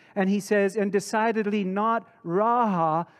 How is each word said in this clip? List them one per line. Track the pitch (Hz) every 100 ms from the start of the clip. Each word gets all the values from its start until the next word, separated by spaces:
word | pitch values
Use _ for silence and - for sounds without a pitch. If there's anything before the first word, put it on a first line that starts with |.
| -
And | 202 190
he | 208
says, | - 208 196 214
"And | 196
decidedly | 196 - 220 226 220 208 208
not | 185 196 220 226 - _
raha, | 170 180 226 240 220 180 160 160 165